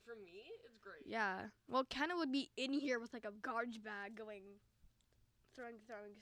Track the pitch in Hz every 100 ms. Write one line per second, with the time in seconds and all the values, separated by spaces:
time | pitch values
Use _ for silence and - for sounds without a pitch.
0 | 233 226 185 180 277 440 - 226 196 165
1 | - 226 202 190 214 - - 254 262 262
2 | 311 349 302 277 247 - 262 277 277 240
3 | 233 240 214 214 262 226 240 226 214 202
4 | 202 220 220 208 196 202 _ _ - _
5 | _ _ _ _ _ - 240 233 220 214
6 | 208 208